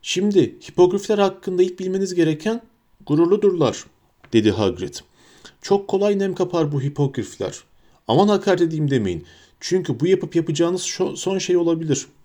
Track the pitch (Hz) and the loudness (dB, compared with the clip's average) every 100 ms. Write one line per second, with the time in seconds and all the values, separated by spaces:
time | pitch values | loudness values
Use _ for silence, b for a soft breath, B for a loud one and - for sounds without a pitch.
0 | - 180 202 202 120 - - - 180 196 | -4 -2 2 2 2 -2 -10 4 4 4
1 | 202 208 196 190 - 180 185 180 185 190 | -2 2 2 0 -6 0 0 0 -4 -4
2 | 190 180 160 151 214 233 _ _ _ _ | -2 0 0 0 -4 -4 _ _ _ _
3 | - 147 170 202 208 180 131 98 - _ | -2 2 2 4 2 2 0 0 -14 _
4 | _ _ _ 113 107 98 101 85 92 - | _ _ _ 4 4 2 0 0 -10 -10
5 | - b b b b b - 202 196 202 | -20 b b b b b -2 -2 0 -2
6 | 202 202 196 185 180 175 151 147 139 143 | 0 0 -2 -2 -2 0 -2 -2 -4 -2
7 | 143 139 101 - 98 - _ _ _ _ | -2 -2 -10 -8 -8 -8 _ _ _ _
8 | - 123 208 196 196 175 170 160 147 135 | 0 2 4 2 2 2 2 0 0 0
9 | 98 85 b b b b - 185 175 - | 0 -4 b b b b -4 -4 -2 -2
10 | 175 185 170 170 160 156 170 180 - - | 0 0 0 -4 -2 -2 -2 -2 -6 -6
11 | 185 175 185 190 185 175 170 165 160 131 | -6 -4 -4 -4 0 0 0 -2 -2 -4
12 | - _ | -4 _